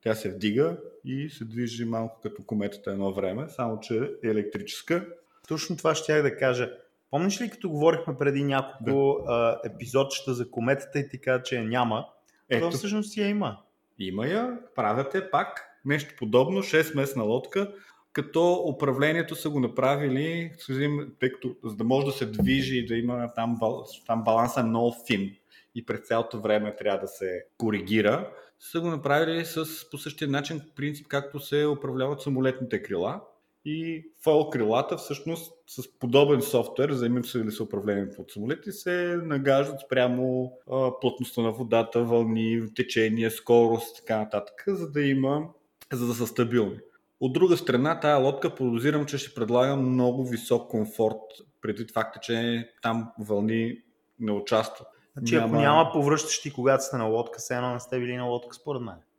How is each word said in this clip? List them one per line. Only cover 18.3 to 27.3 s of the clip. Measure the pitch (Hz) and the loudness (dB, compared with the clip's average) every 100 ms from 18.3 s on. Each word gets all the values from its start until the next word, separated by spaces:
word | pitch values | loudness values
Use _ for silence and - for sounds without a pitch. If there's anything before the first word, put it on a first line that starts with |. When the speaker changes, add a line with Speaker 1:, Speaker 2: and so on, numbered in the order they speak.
| 165 175 | 2 4
Speaker 1:
управлението | 175 175 135 143 131 147 165 165 | 4 0 0 0 2 2 2 -2
са | 160 160 | -4 -4
го | 147 | 0
направили, | 120 - 131 143 147 131 156 170 165 165 | -2 2 2 2 0 -2 -2 -4 -6 -10
с | - | -8
един, | 131 147 147 147 - | -2 0 -2 -6 -2
тъй | 131 | -2
като, | 127 127 - | -2 -10 -8
за | 113 104 | -10 -4
да | |
може | 113 135 139 | 2 2 2
да | |
се | 135 117 | -2 -4
движи | 107 104 135 131 131 | 0 2 2 2 -2
и | 113 | -2
да | 117 | -2
има | 120 123 117 | -2 -4 -4
там | - 117 117 | -4 -2 0
бал-, | 110 127 - - - | -2 -2 -10 -18 -2
там | 113 | 0
баланса | 110 110 120 131 | 4 4 4 2
е | |
много | 113 113 120 117 - | 0 2 2 0 0
фин | 107 98 101 _ - _ | 0 0 -6 _ -20 _
и | 117 113 | -14 -8
през | 110 | -8
цялото | - 113 113 113 | 0 0 0 -4
време | 107 107 104 101 | 2 2 2 -4
трябва | 104 98 | -2 -2
да | 98 | -4
се | - 95 | -6 -6